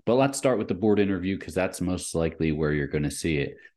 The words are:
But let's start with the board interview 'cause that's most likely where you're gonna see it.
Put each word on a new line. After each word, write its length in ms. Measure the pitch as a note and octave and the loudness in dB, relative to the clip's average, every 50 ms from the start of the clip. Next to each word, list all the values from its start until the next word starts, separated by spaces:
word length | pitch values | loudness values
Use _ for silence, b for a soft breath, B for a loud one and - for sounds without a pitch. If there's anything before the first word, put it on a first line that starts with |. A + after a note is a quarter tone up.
| _ | _
But 80 | - A#2 | 2 4
let's 240 | C3 C3+ C#3 C#3 - | 4 4 2 0 0
start 200 | - C3+ B2 G#2 | 0 0 2 0
with 80 | A2 | 0
the 80 | - - | -2 -2
board 240 | F2 G#2+ G#2+ G#2 G2+ | 2 4 4 4 4
interview 380 | G2+ G2 G2 F2+ F2+ F#2+ G2 | 4 2 0 -2 -2 -2 -4
'cause 180 | - - - D#2 | -4 -6 -4 -2
that's 280 | F#2 F#2 F#2+ - - | -2 -2 -2 -2 -4
most 320 | F2 F2+ F2+ F2 - - - | -2 -2 -2 -4 -6 -4 -2
likely 380 | E2 E2 D#2+ - - D#2+ D#2+ | 0 0 0 0 0 0 0
where 200 | D2+ D2+ D#2 D2 | 0 0 0 0
you're 140 | D2 D2 C#2+ | 0 0 -2
gonna 240 | C#2 - D2+ D2 C#2+ | -2 -2 -2 -2 -2
see 260 | - - - E2+ D#2+ | -4 -4 -2 -2 0
it. 220 | C#2+ C2+ - B B B B B | 0 -2 -4 B B B B B